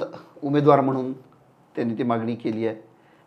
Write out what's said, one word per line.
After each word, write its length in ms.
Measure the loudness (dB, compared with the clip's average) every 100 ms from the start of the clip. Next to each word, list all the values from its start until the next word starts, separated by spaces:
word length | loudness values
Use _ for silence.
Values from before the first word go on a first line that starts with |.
| 0 -12 -20 -10
उमेदवार 360 | -2 2 6 6
म्हणून 320 | 4 -2 -4 -8 -16 _ _ _ _ -6
त्यांनी 180 | -4
ती 80 | -2
मागणी 320 | 0 0 -2
केली 320 | -4 -4 -2 -4
आहे. 280 | -4 -14 _ _ _